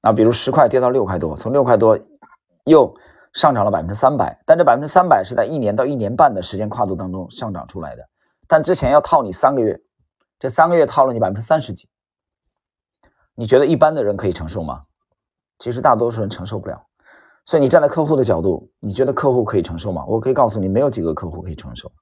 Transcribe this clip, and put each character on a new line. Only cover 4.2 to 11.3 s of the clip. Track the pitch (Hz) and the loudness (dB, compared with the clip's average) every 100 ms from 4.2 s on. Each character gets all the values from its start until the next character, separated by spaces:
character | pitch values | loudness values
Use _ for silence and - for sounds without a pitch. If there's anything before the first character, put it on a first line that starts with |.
| - - - | -4 -6 0
但 | 165 | 4
这 | |
百 | - 120 | 4 2
分 | |
之 | 147 | 2
三 | 185 180 | 2 4
百 | 120 | 2
是 | 95 | 2
在 | 123 | -2
一 | 110 151 | -2 -2
年 | 110 110 | -4 -2
到 | 135 | -2
一 | 143 | -2
年 | 104 123 | -6 2
半 | 151 | 2
的 | 101 | 2
时 | 90 98 | -8 -8
间 | 107 | -8
跨 | 113 101 | -6 -6
度 | 90 | -4
当 | 92 | -8
中 | 92 87 | -10 -12
上 | - 117 | -12 -10
涨 | 90 - | -10 -12
出 | - | -14
来 | 78 57 | -14 -16
的， | - _ _ _ _ | -20 _ _ _ _
但 | 156 | 0
之 | 156 180 | 2 0
前 | 127 | 4
要 | 147 | 2
套 | 143 156 | 4 0
你 | 113 | 0
三 | 90 131 139 | 0 0 2
个 | |
月， | 110 - _ _ _ _ _ _ | -2 -2 _ _ _ _ _ _
这 | 135 | -6
三 | 123 165 | 0 2
个 | 175 | 4
月 | 139 | 2
套 | 147 135 | 2 0
了 | |
你 | 117 | 0
百 | |
分 | 98 | -4